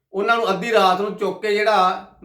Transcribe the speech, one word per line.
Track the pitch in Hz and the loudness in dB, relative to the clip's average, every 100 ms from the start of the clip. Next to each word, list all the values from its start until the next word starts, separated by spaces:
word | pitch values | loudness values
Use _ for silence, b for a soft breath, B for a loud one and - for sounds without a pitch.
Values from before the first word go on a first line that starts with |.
| _ | _
ਉਹਨਾਂ | 190 220 233 | -4 0 0
ਨੂੰ | 208 | 0
ਅੱਧੀ | 185 208 | -2 0
ਰਾਤ | 220 190 180 | 2 4 2
ਨੂੰ | 208 190 | -2 -4
ਚੁੱਕ | 190 185 | -6 -4
ਕੇ | 214 | -2
ਜਿਹੜਾ | 208 214 202 185 - - _ | 0 2 2 2 0 -10 _